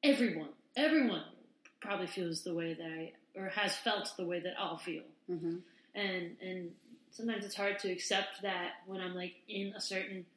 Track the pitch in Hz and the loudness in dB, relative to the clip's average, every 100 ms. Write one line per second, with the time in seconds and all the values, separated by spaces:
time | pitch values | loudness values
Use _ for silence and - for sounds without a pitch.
0 | 294 277 233 160 151 - - - 302 311 | 8 8 6 2 -4 -10 -8 4 6 8
1 | 247 175 - - - _ - _ - 202 | 6 2 -4 -16 -20 _ -20 _ -4 -2
2 | 180 - 175 165 - 170 165 160 165 160 | -2 -2 -2 -2 -2 -2 -2 -4 -6 -6
3 | 165 - _ 190 190 202 202 - - 208 | -8 -12 _ -8 -4 0 2 2 0 0
4 | 202 - 175 175 175 - 185 160 180 160 | -2 -4 -2 -2 -4 -4 -4 -4 -4 -6
5 | - - - 175 170 170 - - - 202 | -8 -20 -6 -2 0 -2 -6 -20 -14 -4
6 | 202 180 170 - 185 185 170 - - - | -2 -2 -4 -8 -6 -6 -6 -10 -20 -20
7 | _ - 226 214 202 - 202 202 196 180 | _ -6 -2 -2 -2 0 0 0 -2 -2
8 | - 196 196 - 202 180 175 - 180 190 | 2 2 0 -4 -2 -2 -4 -6 -10 -6
9 | 180 180 180 - - 208 196 202 - 190 | -4 -4 -6 -8 -10 -4 -4 -4 -2 -2
10 | 190 190 175 | -2 -6 -10